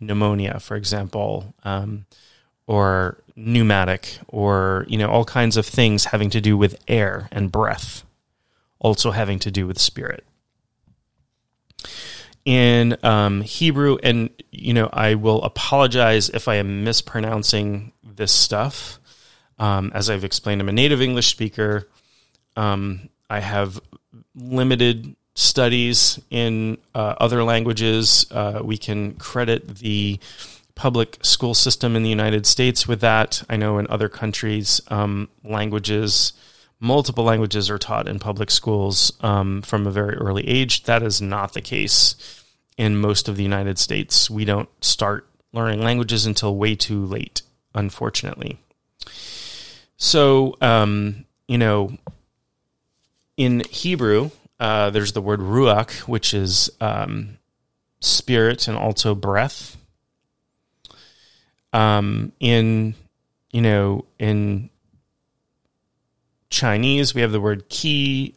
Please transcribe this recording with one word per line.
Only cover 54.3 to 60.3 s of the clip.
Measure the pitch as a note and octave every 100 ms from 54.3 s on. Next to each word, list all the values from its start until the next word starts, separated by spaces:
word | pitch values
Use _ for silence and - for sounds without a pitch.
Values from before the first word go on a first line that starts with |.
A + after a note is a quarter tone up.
| - _ -
uh, | A2 G#2+ G2+
there's | G#2 G#2
the | G#2
word | G2 G#2
ruach, | F#2 A#2 B2+ G#2 A2+ -
which | - A2+ -
is, | G2+ F#2+ F#2 - -
um, | A2 G#2 G2 G#2+ G#2 - _ _ _ _ _ _
spirit | - - - A#2+ A2+ A#2+ -
and | A2
also | G#2+ G2 A2 G2
breath. | G2 G2 C#3 - - - _ _ _ _ _